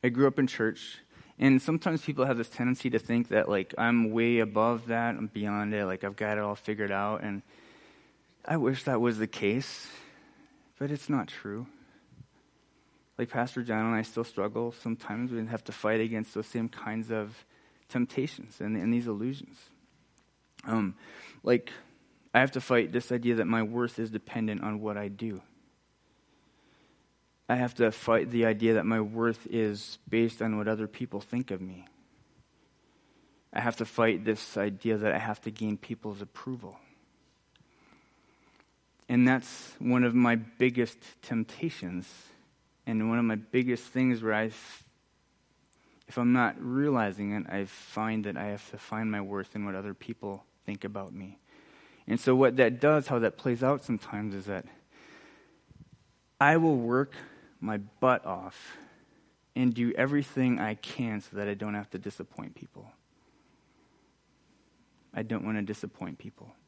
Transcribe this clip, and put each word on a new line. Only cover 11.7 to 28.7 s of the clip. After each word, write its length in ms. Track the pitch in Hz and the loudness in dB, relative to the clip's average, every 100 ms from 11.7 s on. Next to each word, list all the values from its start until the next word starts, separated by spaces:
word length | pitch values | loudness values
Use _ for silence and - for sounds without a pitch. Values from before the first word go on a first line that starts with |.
| - - _ _ - - _ _ _ _ _ _ _ _ - | -16 -20 _ _ -20 -20 _ _ _ _ _ _ _ _ -8
Like, 140 | 120 | -6
Pastor 320 | 123 123 - | -2 -2 -4
John 240 | 120 110 110 | -2 0 2
and 80 | |
I 80 | 113 | 0
still 220 | 110 - | -2 -4
struggle. 480 | 117 - 101 113 117 | -6 -2 -2 -2 -6
Sometimes 580 | 117 117 113 - 110 123 | -6 -6 -6 -6 -6 -4
we 140 | 117 113 | -4 -4
have 180 | 113 | -6
to 80 | - | -8
fight 280 | 110 107 110 | -4 0 2
against 340 | 113 113 107 | 0 -2 -4
those 120 | - 107 | -6 -6
same 220 | 117 113 | -4 -4
kinds 420 | - - 110 113 | -6 -8 -6 -4
of 360 | 110 104 113 - _ _ _ _ | -4 -4 -10 -20 _ _ _ _
temptations 720 | 127 123 - 143 - - - | -2 0 0 -4 -6 -18 -8
and, 160 | 104 107 | -4 -2
and 160 | 95 | 2
these 140 | 117 120 | 0 0
illusions. 500 | 104 117 139 - - - _ _ _ _ _ _ _ _ _ | -4 -4 -6 -12 -20 -20 _ _ _ _ _ _ _ _ _
Um, 300 | - 110 101 92 - - - - | -4 -2 -2 -4 -18 -20 -20 -6
like, 300 | - 123 - - - _ _ _ _ | 2 2 2 -18 -20 _ _ _ _
I 60 | 117 | 4
have 120 | 131 | 4
to 80 | 131 | 0
fight 320 | - 123 110 | 2 2 4
this 180 | 120 - | 0 -2
idea 260 | 123 117 113 | -2 2 2
that 100 | 92 | 2
my 160 | 113 | 0
worth 360 | 110 117 120 - | 0 -2 -4 -4
is 120 | 113 | -6
dependent 520 | 110 - 117 110 104 | -6 -8 -4 -4 -2
on 180 | 107 107 | -4 -6
what 180 | 107 104 | -4 -4
I 100 | 104 | -6
do. 320 | 101 113 98 - _ _ _ _ _ _ _ _ _ _ _ _ _ _ _ _ _ _ _ _ | -6 -8 -8 -12 _ _ _ _ _ _ _ _ _ _ _ _ _ _ _ _ _ _ _ _
I 80 | 123 | 0
have 180 | 123 | 0
to 160 | - 117 | 4 2
fight 400 | 107 - 113 90 | 2 2 2 4
the 160 | 120 113 | 2 2
idea 280 | 107 113 | 4 4